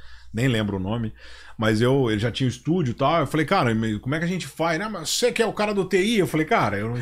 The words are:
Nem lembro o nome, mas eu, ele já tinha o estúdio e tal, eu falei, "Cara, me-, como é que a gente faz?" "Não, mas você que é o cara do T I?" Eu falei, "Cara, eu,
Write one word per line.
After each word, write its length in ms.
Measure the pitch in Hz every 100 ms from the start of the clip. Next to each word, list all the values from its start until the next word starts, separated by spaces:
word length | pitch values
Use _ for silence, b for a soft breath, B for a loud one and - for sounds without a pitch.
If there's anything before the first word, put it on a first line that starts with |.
| b b b
Nem 140 | 107 135
lembro 300 | 113 104 101
o 20 |
nome, 320 | 92 117 110 - B B B -
mas 240 | 110 110
eu, 280 | 120 139 123
ele 80 | 107
já 120 | 117
tinha 160 | - 131
o 40 |
estúdio 400 | 123 - 185 131
e 20 |
tal, 280 | 110 139 165
eu 60 | 143
falei, 180 | 156 156
"Cara, 280 | 196 127
me-, 240 | 110 113 104
como 140 | 131
é 60 | 160
que 60 | 170
a 20 |
gente 180 | 180 143
faz?" 320 | - 165 160
"Não, 100 | 214
mas 180 | 196 151
você 220 | - 247
que 100 | -
é 40 | 220
o 60 |
cara 220 | - 208
do 100 | 202 185
T 140 | 190
I?" 180 | 202 233
Eu 80 | 165
falei, 180 | 160 -
"Cara, 320 | 220 117 101
eu, 180 | 110 123